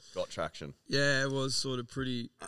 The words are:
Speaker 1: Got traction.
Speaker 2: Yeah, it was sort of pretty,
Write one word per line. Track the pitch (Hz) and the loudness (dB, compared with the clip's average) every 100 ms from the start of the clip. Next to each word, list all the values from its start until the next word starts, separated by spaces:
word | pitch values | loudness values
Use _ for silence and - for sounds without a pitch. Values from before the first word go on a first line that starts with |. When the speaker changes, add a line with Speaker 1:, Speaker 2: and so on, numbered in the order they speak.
| - 92 | -8 -4
Speaker 1:
Got | 90 | -4
traction. | - 78 - 73 - - | -2 -4 -4 -10 -10 -2
Speaker 2:
Yeah, | 139 143 135 | 2 4 4
it | 139 | 2
was | 135 135 | 2 2
sort | - 139 127 | 0 0 -2
of | 120 | -4
pretty, | 135 127 123 117 - | -4 -2 -2 -4 -2